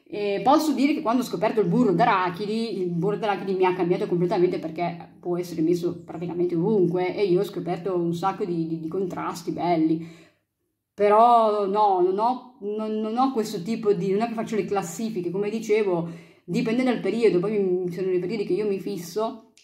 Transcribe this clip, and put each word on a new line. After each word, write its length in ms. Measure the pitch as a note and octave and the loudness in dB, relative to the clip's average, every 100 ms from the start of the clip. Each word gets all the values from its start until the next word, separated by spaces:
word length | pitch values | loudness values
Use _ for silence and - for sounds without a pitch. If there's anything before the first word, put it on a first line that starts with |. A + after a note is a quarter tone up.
| - G#3 | -12 -6
E 260 | G3+ G3 | -2 0
posso 300 | B3+ D4+ D#4 | 4 4 4
dire 200 | A3+ C#4+ | 2 2
che 80 | D#4 | 2
quando 220 | A3 B3 | 0 0
ho 20 | A#3 | 0
scoperto 340 | F3+ A3 A3+ | -2 0 2
il 80 | F3 | 2
burro 240 | A3+ A3 | 4 4
d'arachidi, 880 | F3 A#3+ G3 F3+ F3 G#3 A3 A3+ F#3+ | 4 4 4 0 -2 -4 -2 -2 -2
il 100 | F3+ | -2
burro 280 | F3 F#3+ G#3 | 0 0 0
d'arachidi 380 | G#3+ F#3 G3 F#3 | -2 -2 -2 2
mi 100 | F#3 | 2
ha 80 | |
cambiato 320 | F3+ F3 F3+ G#3 | 2 0 0 0
completamente 540 | F3 F3 F3+ F3+ F#3 | 0 2 2 2 0
perché 560 | D#3+ E3 E3+ - - - | -6 -4 -6 -6 -14 -12
può 200 | F3 F3 | -6 -4
essere 240 | F3 E3 | -4 -2
messo 400 | D#3+ E3+ E3+ E3+ | 0 0 -2 -6
praticamente 520 | - E3 E3+ E3+ F3 E3+ | -12 -10 -6 -4 -2 0
ovunque 600 | G3 G#3+ E3 F3+ F3+ - | 0 2 2 0 -2 -2
e 100 | G3+ | 2
io 140 | F3+ | 2
ho 40 | |
scoperto 520 | G3+ F3+ E3+ F3 F#3+ F3+ | 0 -6 -6 -6 -4 -2
un 180 | E3+ | -2
sacco 320 | E3+ - F#3+ G3 | -2 -2 -4 -4
di, 220 | E3+ D#3+ | -4 -4
di, 120 | D#3+ | -6
di 80 | D#3+ | -6
contrasti 600 | F#3 F#3+ E3+ E3 - - | -4 -4 -6 -8 -8 -8
belli. 580 | - E3+ E3+ D#3+ D#3+ - - - _ _ _ _ _ _ | -2 0 2 2 0 -4 -16 -20 _ _ _ _ _ _
Però 720 | - G3+ G#3 A#3+ A#3 A3 G#3 G3 | 0 4 6 8 6 4 2 0
no, 360 | G3+ G#3 F#3 | 2 4 4
non 180 | F#3 F#3+ | 2 2
ho, 380 | A#3 B3 - - | 0 -2 -8 -10
non, 380 | G3+ G#3+ A3 G#3+ | -6 -4 -4 -4
non 180 | A3 A#3 | -2 0
ho 140 | C4+ | 0
questo 320 | A#3 G#3+ G3 | 0 -4 -4
tipo 280 | E3+ A3+ G#3 | -4 -2 0
di, 180 | F3 G3 | 2 2
non 100 | G3 | 0
è 60 | A#3+ | 0
che 80 | A3+ | -4
faccio 200 | G#3+ G#3+ | -4 -4
le 100 | F3+ | -2
classifiche, 680 | G3 F#3+ - A3 F3 F3 | -2 -4 -6 -6 -4 -4
come 180 | F#3 G#3 | -4 -2
dicevo, 580 | A3+ G3+ G#3+ G3+ E3+ E3+ - - _ - | -2 0 2 2 0 -2 -10 -18 _ -6
dipende 380 | A3+ A3 A#3+ | -2 0 0
dal 160 | B3+ A3+ | 0 0
periodo, 400 | F#3+ A3+ A3 F3 | -2 2 4 4
poi 180 | G3 G#3+ | 2 0
mi, 320 | F#3+ F3+ F3+ | 0 0 -2
ci 60 | E3+ | -4
sono 160 | F#3 | -2
dei 80 | F3+ | -2
periodi 260 | F3+ A3 G3+ | -2 -4 -2
che 80 | |
io 140 | F#3 G#3+ | -2 -2
mi 120 | F#3+ | -4
fisso, 760 | - E3+ E3+ G#3 A3+ - - _ | -6 -8 -6 -4 -4 -6 -18 _